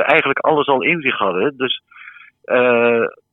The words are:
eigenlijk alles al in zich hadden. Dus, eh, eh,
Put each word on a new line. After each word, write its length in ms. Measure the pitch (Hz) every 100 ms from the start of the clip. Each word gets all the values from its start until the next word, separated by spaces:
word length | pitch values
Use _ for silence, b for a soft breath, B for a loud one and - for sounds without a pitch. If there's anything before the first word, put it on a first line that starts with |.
| 117
eigenlijk 280 | 156 143 139
alles 280 | - 151 139
al 160 | 131
in 180 | 143 170
zich 180 | 135 -
hadden. 380 | 101 90 127 135
Dus, 260 | 127 - - B B B B _
eh, 580 | - 123 123 120 117 117
eh, 60 | 117 - _